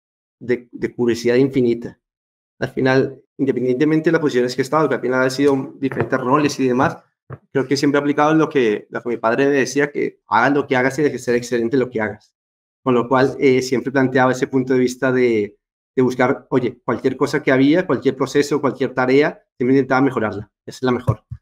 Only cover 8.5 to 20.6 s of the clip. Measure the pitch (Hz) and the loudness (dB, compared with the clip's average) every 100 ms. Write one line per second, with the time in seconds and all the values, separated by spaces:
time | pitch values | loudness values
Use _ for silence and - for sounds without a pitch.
8.5 | 139 113 104 - 120 120 113 113 120 139 | 2 2 0 -4 -10 -6 -2 0 2 2
9.5 | 143 117 135 147 - - _ - 107 131 | 2 0 0 -2 -2 -6 _ -2 2 2
10.5 | 143 135 127 131 131 139 120 123 120 120 | 0 0 0 0 0 -2 -2 -2 -2 0
11.5 | 120 113 131 120 113 107 107 _ _ _ | -2 0 0 -2 -2 -6 -6 _ _ _
12.5 | _ _ _ 131 120 120 131 131 - 139 | _ _ _ 0 0 2 2 2 2 2
13.5 | 131 127 123 127 135 131 131 127 127 143 | 2 0 -4 -2 0 0 2 2 0 -2
14.5 | 135 127 127 123 - 131 127 123 107 104 | -2 0 2 0 0 -2 0 2 0 -2
15.5 | _ _ _ _ - 123 127 127 135 - | _ _ _ _ -2 0 2 0 0 -2
16.5 | 135 117 - - 110 135 131 135 147 143 | -2 -2 -6 -6 -2 -2 -2 -2 -2 0
17.5 | 131 139 175 180 123 139 127 127 143 143 | 2 4 2 0 0 -2 -2 -2 0 0
18.5 | 143 135 - 127 135 127 139 160 - _ | 0 -2 -2 -4 -2 2 2 2 -2 _
19.5 | - 123 135 127 131 135 123 107 101 - | -4 2 2 2 2 2 0 -4 -6 -14
20.5 | _ | _